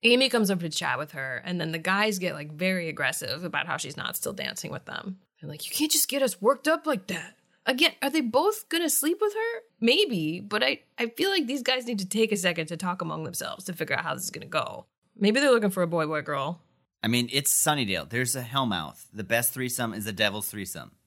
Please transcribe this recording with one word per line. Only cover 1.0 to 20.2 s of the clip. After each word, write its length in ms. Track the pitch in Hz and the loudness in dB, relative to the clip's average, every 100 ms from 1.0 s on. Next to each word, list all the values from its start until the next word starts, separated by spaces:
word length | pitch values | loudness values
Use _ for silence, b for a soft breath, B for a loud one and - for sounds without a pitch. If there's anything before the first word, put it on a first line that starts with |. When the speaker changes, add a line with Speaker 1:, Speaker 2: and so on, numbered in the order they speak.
| 147 | -4
Speaker 1:
her, 320 | 147 135 127 | -8 -6 -6
and 160 | - 180 | -4 -4
then 120 | 160 | -2
the 60 | 165 | -4
guys 400 | 175 190 214 196 | 0 2 2 0
get, 140 | 180 | -2
like, 180 | 147 151 | -4 -10
very 360 | 151 185 185 165 | -2 0 0 -4
aggressive 540 | 156 135 - 143 143 | 0 0 0 -6 -6
about 240 | 175 143 - | -4 -4 -2
how 100 | 139 | -4
she's 180 | - - | -6 -8
not 180 | - - | -8 -6
still 160 | - | -6
dancing 380 | - 65 - - | -6 -8 -8 -10
with 140 | - | -10
them. 340 | - - - 190 _ _ | -8 -10 -10 -12 _ _
They're 100 | 147 | -14
like, 160 | 151 - | -10 -8
"You 40 | - | -2
can't 140 | 302 | 2
just 180 | - - | 4 2
get 140 | 277 | 2
us 180 | 262 - | 0 2
worked 280 | 208 277 302 | 2 4 2
up 180 | 320 320 | 2 0
like 220 | 247 - | -2 -2
that." 280 | 180 - _ _ _ - | -8 -8 _ _ _ -4
Again, 280 | 254 330 - | 2 2 2
are 100 | 277 | 0
they 100 | 311 | 0
both 480 | 247 240 370 440 - | 2 4 4 0 -2
gonna 200 | 330 330 | 0 2
sleep 300 | - 294 381 | 2 2 2
with 140 | 415 | 0
her? 260 | 415 453 466 - _ | 0 -4 -6 -12 _
Maybe, 580 | 226 294 415 202 151 175 | 4 4 4 2 0 -2
but 240 | 202 208 | -4 0
I, 200 | 254 277 _ - | 0 0 _ -6
I 80 | 233 | -6
feel 240 | - 381 | 0 0
like 180 | 392 240 | 2 0
these 140 | 277 | -2
guys 200 | 240 254 233 | 0 0 -2
need 120 | 220 | -4
to 80 | 190 | -2
take 220 | 208 220 | 0 2
a 60 | 190 | 2
second 300 | 180 170 160 | 0 -2 -4
to 100 | 170 | -4
talk 260 | 185 180 | -4 -4
among 220 | 160 160 | -6 -6
themselves 400 | 160 175 - - | -8 -6 -8 -8
to 80 | 190 | -10
figure 260 | 170 156 - | -8 -4 -2
out 60 | |
how 100 | 170 | -2
this 80 | - | -6
is 80 | 180 | -8
gonna 160 | 160 - | -10 -6
go. 400 | 156 - - - _ _ - | -4 -4 -8 -16 _ _ 0
Maybe 240 | 196 247 | 4 6
they're 100 | 285 | 6
looking 200 | 240 208 | 6 4
for 120 | 190 | 2
a 60 | 175 | 0
boy, 180 | 170 156 | 0 0
boy, 160 | 156 | -2
girl. 400 | 151 143 135 170 _ _ _ _ | -2 -4 -4 -6 _ _ _ _
Speaker 2:
I 60 | 107 | 2
mean, 200 | 120 120 | 2 2
it's 200 | 131 139 | 0 2
Sunnydale. 560 | - - 147 110 90 73 | 2 4 2 2 0 -2
There's 280 | 117 123 135 | -2 0 -2
a 80 | |
Hellmouth. 640 | 117 135 127 90 76 - - | -4 -2 0 -2 -6 -12 -16
The 120 | 107 | -12
best 280 | 101 117 117 | 0 2 2
threesome 420 | - 127 123 117 | -2 -4 -2 -4
is 100 | 107 | -4
the 80 | 107 | -6
devil's 360 | 98 | 0